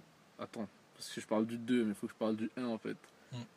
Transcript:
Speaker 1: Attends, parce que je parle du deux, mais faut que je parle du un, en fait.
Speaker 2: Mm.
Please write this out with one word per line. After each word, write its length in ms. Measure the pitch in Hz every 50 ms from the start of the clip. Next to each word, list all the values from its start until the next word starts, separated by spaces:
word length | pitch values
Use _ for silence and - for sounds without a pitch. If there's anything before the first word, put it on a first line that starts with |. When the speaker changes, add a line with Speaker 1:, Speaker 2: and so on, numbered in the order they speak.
| - - - - - - - -
Speaker 1:
Attends, 300 | 104 - - 117 104 98 - - - - -
parce 160 | - - -
que 80 | - 117
je 60 | -
parle 200 | - 110 107 113
du 100 | 113 120 120
deux, 260 | 117 117 127 123 113
mais 100 | 107 101
faut 120 | - 120
que 60 | 113
je 60 | - -
parle 180 | 117 110 110
du 140 | 107 110 - -
un, 100 | 131 127
en 120 | 120 113 107
fait. 180 | - 110 107 - - - - - - -
Speaker 2:
Mm. 40 | 127 123 117 - -